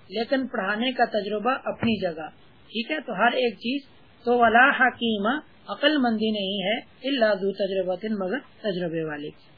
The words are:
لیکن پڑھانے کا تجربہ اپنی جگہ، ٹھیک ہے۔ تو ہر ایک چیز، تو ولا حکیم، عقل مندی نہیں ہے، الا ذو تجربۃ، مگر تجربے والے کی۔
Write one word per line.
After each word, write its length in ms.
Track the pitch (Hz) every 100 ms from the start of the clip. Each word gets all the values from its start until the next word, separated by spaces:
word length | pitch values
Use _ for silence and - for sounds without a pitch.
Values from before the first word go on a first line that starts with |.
| -
لیکن 380 | 196 233 269 254
پڑھانے 460 | 226 190 214 254
کا 120 | 254
تجربہ 460 | 233 214 196 214 220
اپنی 520 | 269 220 185 233 208
جگہ، 260 | 180 156 156 - - - -
ٹھیک 220 | 214 233
ہے۔ 100 | 311
تو 120 | -
ہر 200 | 185 233
ایک 220 | 262 247
چیز، 280 | 185 226 277 - - - -
تو 140 | 240 240
ولا 320 | 233 226 269 -
حکیم، 460 | 247 - 233 214 202 294 - - -
عقل 300 | 202 294 302
مندی 320 | 247 220 220
نہیں 320 | 214 190 202
ہے، 460 | 185 233 - - 262
الا 260 | 277 214
ذو 180 | 196 196
تجربۃ، 520 | 196 190 190 180 185 214
مگر 280 | 208 185 262
تجربے 680 | - - 220 175 175 165
والے 260 | 156 147 151
کی۔ 200 | - -